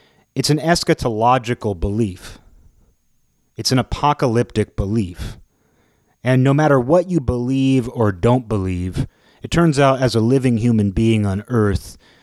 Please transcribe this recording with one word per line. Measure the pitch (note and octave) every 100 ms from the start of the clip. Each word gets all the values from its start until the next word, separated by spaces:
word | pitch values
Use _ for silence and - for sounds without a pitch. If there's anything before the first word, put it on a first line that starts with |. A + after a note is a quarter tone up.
| _ _ _
It's | - C3+
an | D3+
eschatological | D#3+ E3+ - D#3+ B2+ G#2+ A#2 C3 A2+ A#2+ A2 F2+
belief. | G2+ G#2 G#2+ F2+ - - _ _ _ _ _ _ _ _ _ _ _ -
It's | G#2+
an | B2+
apocalyptic | - - D3 C#3+ C3+ A2+ A#2+ A2 G2+ -
belief. | G2 A2+ F#2 E2+ - - - _ _ _ _ _ _ _
And | B2 B2+
no | C3
matter | C#3+ D#3 C#3
what | A#2+ F3 F3+
you | F3
believe | B2 B2 B2 C3+ C3+ C3 A#2+
or | A#2+ G#2+
don't | F2+ A#2 B2+ G#2+
believe, | G#2+ F#2+ F2+ F2+ F2 B2 _ _ _
it | -
turns | E3 E3+ C#3
out | C#3 C3
as | C3
a | A2+
living | A2+ C3+ B2+ A#2
human | A#2+ A2+ G#2
being | F#2+ A2+ A2
on | G2+ G2 -
earth, | A#2+ G#2 F#2+ - - _ _